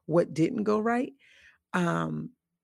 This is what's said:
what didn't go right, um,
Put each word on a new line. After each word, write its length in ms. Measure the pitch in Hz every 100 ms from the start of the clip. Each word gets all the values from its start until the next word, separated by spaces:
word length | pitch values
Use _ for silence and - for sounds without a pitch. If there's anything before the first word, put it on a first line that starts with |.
| -
what 280 | 165 -
didn't 300 | 147 165 -
go 140 | 214 214
right, 340 | 220 240 269 - _ - - _ _
um, 580 | 185 175 165 160 151 160 - _ _